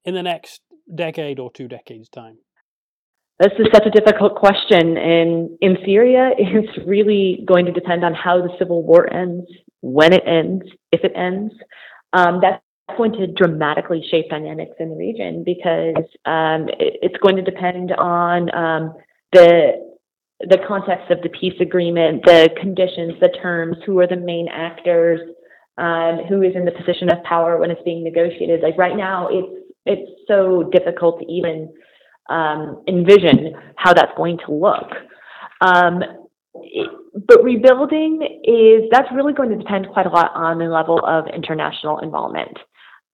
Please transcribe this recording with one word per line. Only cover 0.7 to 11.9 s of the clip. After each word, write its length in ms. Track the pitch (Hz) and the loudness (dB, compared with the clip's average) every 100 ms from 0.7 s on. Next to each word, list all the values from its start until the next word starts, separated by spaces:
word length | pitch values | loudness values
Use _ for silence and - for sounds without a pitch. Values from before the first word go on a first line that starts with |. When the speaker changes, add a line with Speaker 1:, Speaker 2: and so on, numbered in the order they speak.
| _ _ | _ _
Speaker 1:
decade 440 | 165 160 160 147 135 | -10 -8 -8 -10 -10
or 120 | 123 | -14
two 180 | - 120 | -16 -18
decades' 420 | 120 - 113 113 | -18 -20 -20 -20
time? 280 | 123 113 113 _ _ _ _ _ _ _ _ _ - | -20 -20 _ _ _ _ _ _ _ _ _ _ 0
Speaker 2:
This 120 | 202 - | 0 2
is 80 | 220 | 4
such 140 | 214 214 | 4 4
a 40 | |
difficult 440 | 214 214 196 208 | 2 2 0 -2
question. 640 | - 202 196 - 185 165 165 | 2 2 2 2 2 2 0
And 520 | 165 165 165 170 165 - | 0 2 2 -2 -6 -2
in 180 | 190 185 202 | 0 0 0
Syria, 440 | 202 247 254 262 | 2 4 4 2
<laughs> 40 | - | 0
it's 480 | 185 214 220 - 180 | 0 0 -2 -8 -2
really 580 | 202 208 202 190 - 196 | 0 2 2 0 -2 0
going 200 | 180 175 | 2 2
to 60 | |
depend 320 | 180 175 170 | -4 -4 -2
on 100 | 175 | -2
how 280 | 170 180 180 | -2 -2 0
the 80 | 175 - | -2 -6
civil 240 | 175 170 | -4 -2
war 300 | 160 170 - | 4 4 4
ends, 340 | 175 180 175 175 180 _ _ | -2 -6 -8 -12 -20 _ _
when 320 | 127 139 165 | -4 2 6
it 120 | - - | 4 4
ends, 380 | 165 170 190 - - _ | 0 0 -6 -10 -20 _
if 140 | 170 | -2
it 80 | - | -2
ends. 400 | 180 180 196 214 - - - - | -4 -6 -6 -10 -14 -20 -20 -20